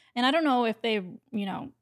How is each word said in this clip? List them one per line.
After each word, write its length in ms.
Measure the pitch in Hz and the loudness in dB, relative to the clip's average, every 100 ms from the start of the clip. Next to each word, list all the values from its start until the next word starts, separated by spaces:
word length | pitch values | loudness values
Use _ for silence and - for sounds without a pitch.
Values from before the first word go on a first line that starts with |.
| _ | _
And 100 | 240 | 0
I 60 | 254 | 2
don't 140 | 320 | 4
know 200 | 302 247 233 | 4 4 2
if 140 | 214 | 0
they've, 220 | 214 214 180 - _ | -2 -2 -4 -12 _
you 160 | 214 196 | -6 -4
know, 260 | - 190 - | -6 -10 -10